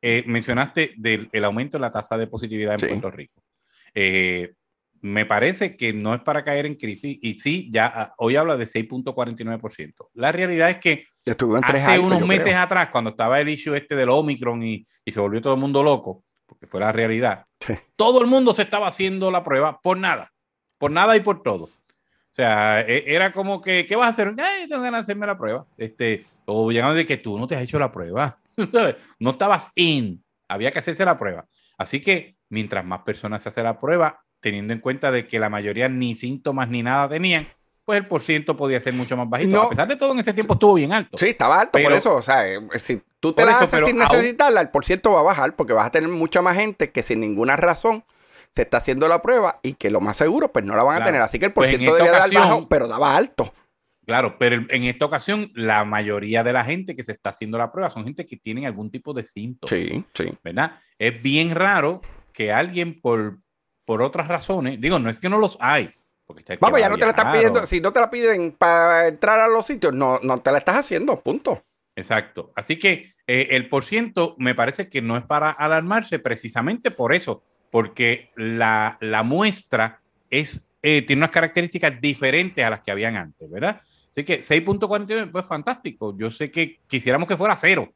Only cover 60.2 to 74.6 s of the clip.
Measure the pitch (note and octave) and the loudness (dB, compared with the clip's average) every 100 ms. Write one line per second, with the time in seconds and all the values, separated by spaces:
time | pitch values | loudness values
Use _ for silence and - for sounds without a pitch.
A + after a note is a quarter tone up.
60.2 | F2 - - F2 D#3 - _ _ A2 A#2 | -8 -8 -10 -4 -6 -6 _ _ -4 -2
61.2 | C3 C#3+ E3 E3 F#3+ G3 D3 F#3 - - | -2 0 0 0 0 2 0 -4 -10 -20
62.2 | _ - G#2+ G#2+ E3+ F3+ E3+ E3 B2 A2+ | _ -6 -2 0 0 -2 -6 -4 -2 0
63.2 | G#2+ F#2+ _ _ _ _ - A2 C3 F3+ | -2 -8 _ _ _ _ -6 -2 0 -2
64.2 | D#3 E3+ - F#3+ C3 C3 C3+ F3 A2+ A2+ | -4 -4 -4 -4 -4 -4 0 0 0 -4
65.2 | F3+ G#3 G#3 - A#2+ D3 - _ _ _ | -2 2 0 0 0 2 0 _ _ _
66.2 | _ - _ F3 - C#4+ G#3 G#3 A3+ A3 | _ -20 _ 2 4 4 2 2 2 2
67.2 | B2+ G#3+ A3+ A#3 F#3+ F3+ F3 A3+ A3+ A#3+ | 2 4 4 2 -2 -2 0 2 0 2
68.2 | A#3 G#3 E3+ D3 E3+ E3+ E3+ E3+ E3+ D3+ | 0 2 -2 2 4 6 6 6 4 2
69.2 | F#3 A3 A3+ A3+ G#3+ C#4 F3 C3 C3+ B2+ | 2 4 4 2 0 -2 -2 2 0 0
70.2 | C3 B2 C3+ C#3 D#3 G#3 C#4+ F3 C#4 A#3+ | 0 -2 2 2 2 0 0 -4 -2 -2
71.2 | - G#3 - G#3 _ _ _ - F#2+ A2 | -2 -4 -4 -6 _ _ _ -18 -2 -2
72.2 | - - - - - E3 G3 F3 - _ | -2 -14 -12 -12 -6 0 0 0 -6 _
73.2 | - B2 C3+ C3 A#2+ C#3 - G#3+ A#3 G#3 | -2 0 2 0 0 -4 -2 -4 -4 -2
74.2 | E3+ - B2+ B2 | -4 -2 -4 0